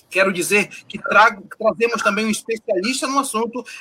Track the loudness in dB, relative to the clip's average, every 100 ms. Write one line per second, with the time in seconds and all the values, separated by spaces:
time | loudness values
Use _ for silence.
0 | -6 0 0 0 0 0 0 -8 -16 -12
1 | 2 6 6 4 -16 -2 -2 2 0 0
2 | 0 0 -2 -4 -4 -8 -4 -2 -2 -4
3 | -2 -2 -2 -2 -4 -6 -12 -4